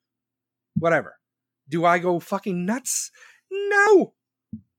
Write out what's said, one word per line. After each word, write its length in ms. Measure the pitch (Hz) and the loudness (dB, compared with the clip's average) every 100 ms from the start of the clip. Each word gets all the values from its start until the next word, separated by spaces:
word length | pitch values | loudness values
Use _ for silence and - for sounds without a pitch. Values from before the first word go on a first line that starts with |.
| _ _ _ _ _ _ _ | _ _ _ _ _ _ _
Whatever. 440 | 160 165 156 - - _ _ _ _ _ | -4 0 0 -2 -16 _ _ _ _ _
Do 160 | 165 | 0
I 140 | 170 175 | 2 2
go 200 | 180 170 | 0 -4
fucking 480 | - 196 214 180 180 | -4 -8 -6 -6 -4
nuts? 460 | 262 - - - - - _ _ | -6 -6 -8 -8 -16 -20 _ _
No, 640 | 392 403 403 415 381 - _ _ _ _ - - | -8 -2 2 6 4 4 _ _ _ _ -20 -20